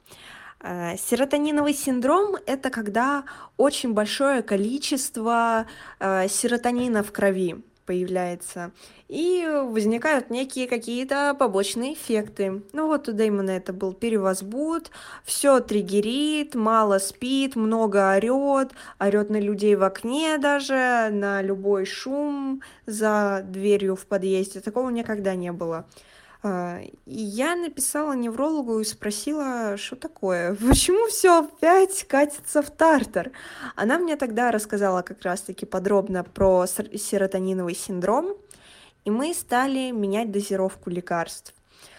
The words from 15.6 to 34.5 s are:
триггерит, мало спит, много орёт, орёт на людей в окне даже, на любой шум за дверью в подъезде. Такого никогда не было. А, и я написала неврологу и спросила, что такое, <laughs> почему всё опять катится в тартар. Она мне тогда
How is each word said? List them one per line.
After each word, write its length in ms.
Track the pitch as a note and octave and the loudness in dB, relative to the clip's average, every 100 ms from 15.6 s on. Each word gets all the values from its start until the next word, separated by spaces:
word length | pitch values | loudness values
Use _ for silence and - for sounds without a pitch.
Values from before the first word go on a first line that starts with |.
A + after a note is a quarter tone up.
триггерит, 920 | B3 G#3 F#3 G3+ G#3+ C4 D4+ D#4 D4 A#3+ | 4 0 2 0 0 0 0 -2 -2 -2
мало 440 | A3 A3+ G#3+ G3 | 2 4 4 2
спит, 560 | G3 - B3 C4+ C4+ A#3+ | 0 -6 -2 0 0 0
много 560 | A3 A3+ A3 G3 F#3+ | 0 2 2 4 4
орёт, 640 | G3 A3 C4 C#4 C#4 C4+ - - - | 4 2 2 2 2 0 -6 -20 -2
орёт 320 | G3+ G#3 G#3 | 2 2 2
на 100 | G#3+ | 0
людей 360 | G3+ G3+ G#3 G3+ | 0 2 4 4
в 80 | |
окне 540 | F#3+ F#3+ A3+ C#4 D#4+ D4+ | 4 0 -4 -2 0 2
даже, 720 | C#4+ C#4+ C4+ C4 B3+ A#3+ A3 | 2 0 0 0 2 2 2
на 300 | G#3 G3+ G3 | 0 0 0
любой 440 | G3 G3 G3 G3+ F#3+ | -2 -2 0 0 -2
шум 760 | - C4 C#4 D4 C#4+ C4+ C4+ - - - | -6 -6 -4 -2 -4 -4 -6 -10 -16 -10
за 560 | G#3+ G#3+ G#3 G3+ G3 F#3+ | -2 2 2 2 -2 -6
дверью 480 | F#3+ G3+ G3+ G3 F#3+ | -2 2 2 2 -4
в 100 | - | -2
подъезде. 540 | G3 F#3+ F#3+ G3 F#3+ | -2 0 0 -2 -6
Такого 300 | A3 A3+ B3+ | -6 -4 -2
никогда 460 | A#3 A#3 G#3+ G3 F#3 | -4 -4 -4 -2 -2
не 160 | F3 | -4
было. 320 | E3+ E3+ E3 - - - - - - | -6 -6 -6 -8 -20 -20 -20 -20 -8
А, 380 | G#3 F3+ F3 F3 - - - | -4 -4 -4 -8 -14 -18 -12
и 160 | A3 | -8
я 340 | G#3 G#3 D4 F4 | -6 -2 -2 -2
написала 580 | E4+ C#4+ - D4 D4+ | -4 -4 -4 -2 -2
неврологу 640 | C4 A#3 A#3 D4 D#4 A#3+ A3 | -2 -2 -2 -2 0 -2 -2
и 40 | |
спросила, 920 | G#3+ - G#3+ G#3 - D4+ C4+ B3 A3 G3+ | -2 -4 -6 -4 -4 -4 -4 -4 -4 -6
что 180 | - C4 | -8 -12
такое, 600 | D#4 - F#3+ F3+ F3 G3+ | -14 -6 -2 0 -2 2
<laughs> 140 | A#3 | 4
почему 380 | - - F#4+ A4+ | 4 6 4 2
всё 320 | - F#4 E4+ | 4 6 8
опять 640 | D4+ - D#4+ F#4+ F#4+ - - | 4 2 6 8 6 2 0
катится 540 | C#4 C#4+ - - D4+ | 2 2 0 -2 0
в 80 | D4 | 0
тартар. 640 | - E4 D4 - F#3 C4 - - - B3+ - | 4 6 6 2 -4 -6 -12 -18 -14 -12 -2
Она 220 | G#3+ D#4+ | 0 2
мне 180 | F4 D4 | 0 -2
тогда 360 | B3+ A3 A#3+ | -2 0 0